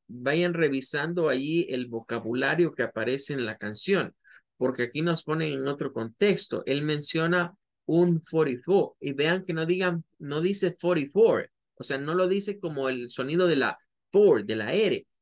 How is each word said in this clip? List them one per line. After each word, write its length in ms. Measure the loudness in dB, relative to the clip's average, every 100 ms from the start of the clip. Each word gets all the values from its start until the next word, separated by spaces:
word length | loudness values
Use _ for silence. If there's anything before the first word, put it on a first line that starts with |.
| -18
vayan 480 | -8 -2 2 2
revisando 760 | 2 0 0 -2 -2 -2 0 0
allí 380 | 0 0 0 0
el 160 | -4 -6
vocabulario 840 | -8 -6 -6 -4 -2 0 2 0
que 100 | 0
aparece 500 | -4 -4 -4 -2 -4
en 140 | -4 -6
la 100 | -6
canción, 580 | -8 -6 0 0 -2 -8 _ -20 _ -4
porque 280 | -2 -2
aquí 180 | -4 -2
nos 220 | -2 -2
ponen 280 | -4 -4 -4
en 160 | -4 -4
otro 240 | -4 -6
contexto. 680 | -6 -8 0 2 2 -2 -6 -2
Él 160 | -2
menciona 720 | -2 -2 -2 0 2 0 -2 -6 _ _ 0
un 360 | 4 4 2
forty-four, 720 | 0 0 0 0 0 2 2 -4
y 140 | -6
vean 280 | 0 0 0
que 100 | -2
no 140 | -4 0
digan, 380 | 0 0 -2 -6 -14
no 220 | -6 -2
dice 360 | 0 0 -2 0
forty-four, 720 | 0 0 0 4 4 4 -2 _ _
o 80 | -12
sea, 160 | -6 -4
no 160 | -2
lo 140 | 0 2
dice 320 | 0 -2 -6
como 280 | -6 -4 -2
el 200 | -4 -6
sonido 400 | -6 -2 2 4
de 80 | 4
la 220 | 0 -2 _ _ _
four, 320 | 6 6 6
de 120 | 2 -4
la 160 | 0
R, 340 | 0 2 0 -4 _